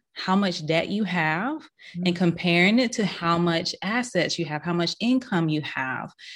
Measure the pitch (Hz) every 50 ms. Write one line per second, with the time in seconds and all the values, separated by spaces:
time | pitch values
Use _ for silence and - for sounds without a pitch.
0 | _ _ - - - 190 190 202 202 185 175 170 151 147 160 165 - - 202 214
1 | 214 175 175 175 156 156 156 175 220 277 311 302 - - _ _ - - - 170
2 | 180 180 170 175 185 170 170 - - 175 170 175 180 202 220 254 247 233 - -
3 | 208 170 - - 170 170 170 170 175 170 165 165 180 - - - 170 190 226 247
4 | 240 - - 180 151 - - - 165 151 151 147 - 175 170 170 170 165 - -
5 | 208 240 254 262 254 - 202 170 165 156 151 151 135 - - 135 131 131 127 -
6 | - - - - - - -